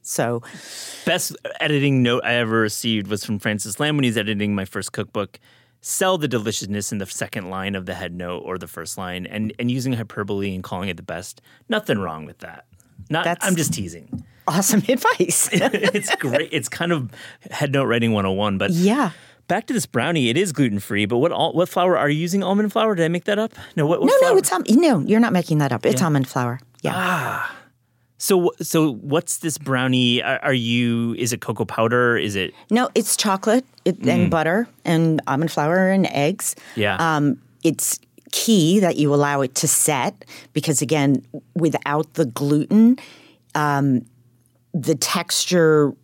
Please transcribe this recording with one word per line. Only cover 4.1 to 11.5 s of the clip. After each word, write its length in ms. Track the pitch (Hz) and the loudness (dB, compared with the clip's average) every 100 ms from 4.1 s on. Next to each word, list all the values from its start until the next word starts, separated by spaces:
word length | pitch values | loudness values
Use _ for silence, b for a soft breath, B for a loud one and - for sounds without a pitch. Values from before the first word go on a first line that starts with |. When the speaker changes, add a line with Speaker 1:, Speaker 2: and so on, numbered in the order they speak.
| 110 | 0
Speaker 2:
editing 360 | 107 104 104 101 | -2 -2 -2 -2
my 100 | 95 | -4
first 260 | 101 92 | -8 -8
cookbook. 480 | - 104 110 98 - b b b b - | -8 -6 -6 -8 -10 b b b b -10
"Sell 320 | - 190 185 | -2 0 0
the 100 | 147 | 0
deliciousness 640 | 120 107 101 98 101 101 | -2 -2 -6 -6 -6 -4
in 40 | 107 | -6
the 60 | 95 | -8
second 440 | - 101 113 92 | -8 -8 -8 -8
line 240 | 95 95 98 | -8 -6 -6
of 100 | 92 | -8
the 60 | |
head 200 | 90 90 | -10 -10
note 260 | 87 90 90 - | -10 -8 -8 -8
or 120 | 92 | -10
the 100 | 85 | -10
first 300 | - 80 - | -14 -12 -10
line, 280 | 92 90 90 | -10 -10 -8
and, 260 | 107 107 - | -6 -6 -4
and 100 | 120 | -4
using 220 | 131 127 | -2 -2
hyperbole 600 | 120 104 - 101 101 98 92 | -4 -6 -8 -6 -4 -4 -6
and 80 | |
calling 240 | 90 95 98 | -8 -8 -8
it 60 | 85 | -8
the 60 | |
best. 380 | 90 85 90 - b | -10 -12 -12 -18 b